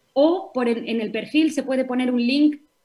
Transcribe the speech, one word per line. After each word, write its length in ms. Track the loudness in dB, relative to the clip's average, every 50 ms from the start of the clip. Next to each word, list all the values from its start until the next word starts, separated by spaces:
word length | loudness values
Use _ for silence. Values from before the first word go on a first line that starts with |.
| _ _ 0
o 380 | 2 4 4 2 0 -4 -6
por 160 | -6 -4 -2 -2
en, 200 | -2 -2 -4 -6
en 100 | -4 -4
el 120 | -4 -4
perfil 400 | -6 -6 -6 -2 0 2 2 2 0
se 80 | -2 -4
puede 220 | -2 -2 -2 -2
poner 260 | -2 -2 -2 -2 0
un 140 | 0 0 0
link 360 | 0 2 4 4 2 2 0 _ _ _ _ _